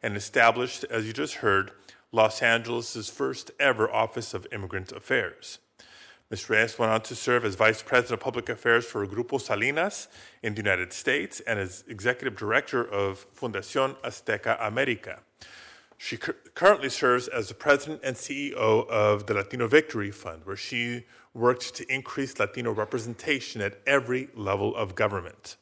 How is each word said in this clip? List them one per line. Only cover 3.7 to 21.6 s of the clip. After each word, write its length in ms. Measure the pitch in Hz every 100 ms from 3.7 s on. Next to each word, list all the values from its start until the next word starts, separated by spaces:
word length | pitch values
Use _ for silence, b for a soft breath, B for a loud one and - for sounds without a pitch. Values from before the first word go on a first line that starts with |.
| 117 110
Office 420 | 110 110 - 113
of 140 | 98 92
Immigrant 400 | 110 95 95 95
Affairs. 680 | - - 131 92 - - - _ _ B B B B B
Ms. 200 | 107 -
Reyes 300 | 107 113 -
went 140 | 113
on 80 | 110
to 140 | 110 120
serve 280 | - 123
as 120 | 113 95
Vice 260 | 110 110
President 320 | - 127 120
of 100 | 113
Public 240 | 135 123 117
Affairs 380 | 117 120 117 117
for 200 | 107 101
Grupo 360 | 101 117 135
Salinas 680 | - 104 120 147 190 - - B B B
in 120 | 113
the 80 | 104
United 320 | 104 92 90
States 480 | - - 143 190 -
and 180 | - 107
as 240 | 95 92 -
Executive 480 | 107 113 123 131 104
Director 440 | 104 117 - 131
of 460 | 117 101 98 95 - -
Fundación 640 | 123 98 95 139 135 139 123
Azteca 520 | - - 104 117 113 110
America. 540 | 110 135 107 - - _ _ B B B B B B
She 180 | - -
cur-, 220 | - - -
currently 360 | - 185 208 139
serves 380 | - 131 123 123
as 220 | 127 104
the 40 |
President 460 | 113 147 143 147 156 135
and 100 | 127
C 360 | - 139 143
E 40 | -
O 280 | 113 147
of 420 | - 113 104 104 104
the 80 |
Latino 340 | 104 98 123 117
Victory 440 | 143 156 113 101
Fund, 340 | 101 92 80 82
where 100 | 98
she 480 | - 120 120 120 - b b
worked 420 | 117 123 123